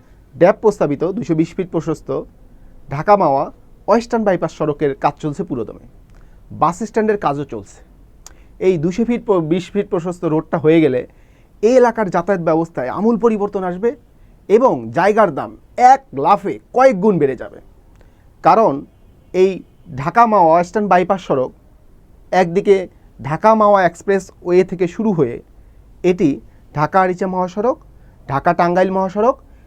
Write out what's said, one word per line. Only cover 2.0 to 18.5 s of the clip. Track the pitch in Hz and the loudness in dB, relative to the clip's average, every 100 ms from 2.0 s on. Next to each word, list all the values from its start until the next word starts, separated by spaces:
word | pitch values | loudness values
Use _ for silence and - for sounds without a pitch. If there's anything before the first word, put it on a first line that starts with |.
| - 139 - _ - - - - - | -6 -8 -8 _ -20 -20 -20 -20 -12
ঢাকা | 139 208 202 | -6 2 2
মাওয়া | 160 135 170 - - - - | 2 0 -4 -10 -20 -12 0
ওয়েস্টার্ন | 226 233 233 | 0 0 -2
বাইপাস | 202 175 165 | 0 -2 -4
সড়কের | - 151 147 156 - | -4 -4 -2 -4 -2
কাজ | 147 - | -4 -4
চলছে | 151 143 | -8 -8
পুরোদমে, | 180 127 - - - - - - - - - | -8 -8 -8 -14 -20 -20 -20 -20 -20 -20 -18
বাস | 104 151 175 | -2 -2 -2
স্ট্যান্ডের | 220 233 214 208 | -6 -2 -2 -2
কাজও | 156 143 | -2 -4
চলছে। | 143 110 98 - - - - - - - - - | -8 -12 -14 -20 -20 -20 -20 -20 -20 -20 -20 -2
এই | 185 175 | -2 0
দুইশো | 170 180 226 | -2 -2 -2
ফিট | 233 233 | -4 0
প-, | 185 | -2
বিশ | 156 180 - | 0 -4 -4
ফিট | 202 202 | -6 -4
প্রশস্ত | 185 175 175 170 | -6 -6 -6 -4
রোডটা | 156 - 170 | -4 -4 -2
হয়ে | 156 165 | 2 4
গেলে | 147 123 - _ _ _ _ - | 2 0 -6 _ _ _ _ -2
এই | 214 262 | 2 4
এলাকার | 240 226 185 | 4 0 -2
যাতায়াত | 175 180 196 | -2 -2 -2
ব্যবস্থায় | 170 160 165 180 123 | 0 0 -2 -6 -6
আমূল | 127 220 220 | -2 -2 2
পরিবর্তন | 233 214 202 196 | 0 0 -4 -4
আসবে | 185 180 233 285 _ _ - _ - | -6 -4 -6 -6 _ _ -20 _ 0
এবং | 226 254 139 113 | 2 4 0 -4
জায়গার | 147 196 214 196 135 | 0 2 2 2 0
দাম | 107 - _ - | -10 -14 _ 2
এক | 247 269 _ | 4 4 _
লাফে | 135 160 202 190 107 _ | -4 0 0 -2 -10 _
কয়েক | 240 269 190 | 2 2 4
গুণ | 214 170 | 0 2
বেড়ে | 135 117 | 0 -2
যাবে। | 110 - - - _ _ - _ - _ | -12 -18 -20 -20 _ _ -20 _ -20 _
কারণ | 160 | 2